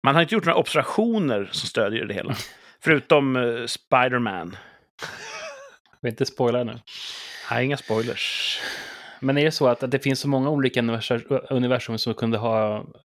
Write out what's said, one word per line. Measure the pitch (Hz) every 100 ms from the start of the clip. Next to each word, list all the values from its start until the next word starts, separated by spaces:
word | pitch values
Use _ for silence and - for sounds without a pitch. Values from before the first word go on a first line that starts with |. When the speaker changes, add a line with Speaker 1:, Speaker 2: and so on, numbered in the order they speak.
| 135
Speaker 1:
Man | 151
har |
inte | 160 220
gjort | 165
några | 165
observationer | - 156 - - 233 226 156 107 95
som | - -
stödjer | - 104 107 76
det |
hela. | 98 - - - -
Speaker 2:
<laughs> | - _
Speaker 1:
Förutom, | - 151 - 151 135 127
eh, | 120 117 120
Spider-Man. | - _ 131 127 123 113 92 85 92 - - _ - - - - 640 640 554 554 _ _ _
Speaker 3:
Vi | 120
inte | 113 131
spoila | - 123 120
nu. | 117 120 - - - - - - -
Speaker 1:
Nej, | 117 131
inga | 143
spoilers. | - 110 117 120 - - - - - - - - - -
Speaker 3:
Men | 131 143
är | 156
det |
så | 156 135
att, | 120
att | 127
det | 131
finns | 139 131
så | 143
många | 135 135
olika | 147 131 123
universar-, | 117 113 - 117 117 131 -
universum | 131 123 127 - 113
som | -
kunde | 110 117 113
ha | 113 110 107 107 - -